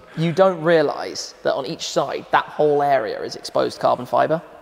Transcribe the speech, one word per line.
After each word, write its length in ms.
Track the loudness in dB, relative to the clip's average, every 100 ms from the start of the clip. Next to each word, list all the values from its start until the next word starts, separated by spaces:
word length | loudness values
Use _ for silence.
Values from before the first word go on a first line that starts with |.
| -10 -4
You 140 | 0
don't 300 | 4 2 2
realise 720 | 2 4 2 -2 -8 -10 -12 -6
that 140 | -2 -2
on 100 | -4
each 220 | -8 -4
side, 400 | -2 -2 -4 -2
that 160 | 0 0
whole 380 | 0 2 2
area 360 | 2 2 0 -6
is 120 | -8 -10
exposed 440 | -4 -2 -2 0
carbon 260 | 0 0 0
fibre 340 | 0 2 0 -4 -16